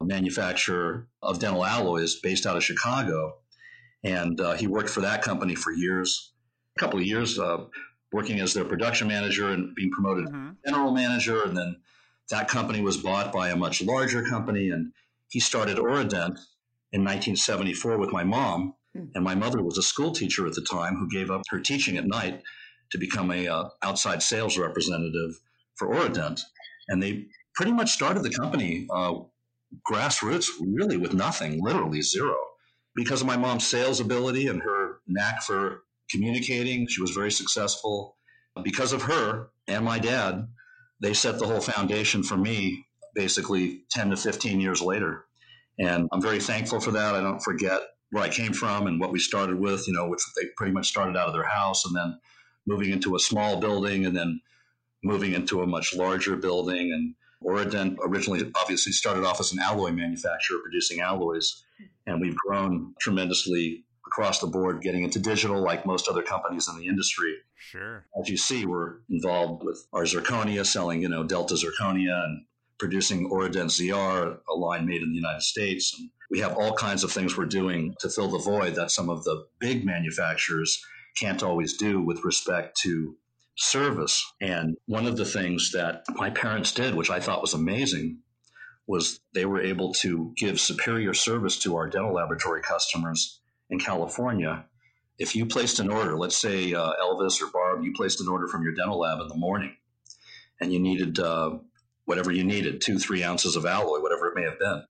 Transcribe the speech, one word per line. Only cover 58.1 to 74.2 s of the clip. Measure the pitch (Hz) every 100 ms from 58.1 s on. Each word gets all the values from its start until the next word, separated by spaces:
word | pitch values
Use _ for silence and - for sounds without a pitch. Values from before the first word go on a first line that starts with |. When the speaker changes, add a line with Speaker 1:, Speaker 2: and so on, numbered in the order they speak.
| 95 98 90 85
Speaker 1:
obviously | - 92 90 -
started | 92 110 95
off | 92 90
as | 95
an | 92
alloy | 95 104 92
manufacturer | 85 85 85 90 82 - 90
producing | - 87 85 85
alloys. | 90 95 85 82 - - - - - _ -
And | 85
we've | 90 80
grown | 98 98 95 90 87 -
tremendously | - 95 92 90 95 87 85 82 - _ -
across | - 104 95
the | 87
board, | 92 92 85
getting | 92 90
into | 87 95
digital | 101 107 107 98
like | 92 85 92
most | 92 -
other | 87
companies | 85 95 87 87 85
in | 82
the | 87
industry. | 95 92 - 85 78 - _
Speaker 2:
Sure. | - - 101 113 - 98
Speaker 1:
As | 92
you | 95
see, | - 131 98
we're | 87 85 - -
involved | 87 90 87 85 82
with | - 85 -
our | 98
zirconia, | 82 87 87 120 107 101
selling, | 95 104 87 82
you | 87
know, | 82
Delta | 80 90 87
zirconia | 87 82 - 101 92 92 90
and | 82 78 - _ _ -
producing | 95 95 - 95 90
Oradent | 95 92 92 85
Z | 80 90
R, | 98 95 95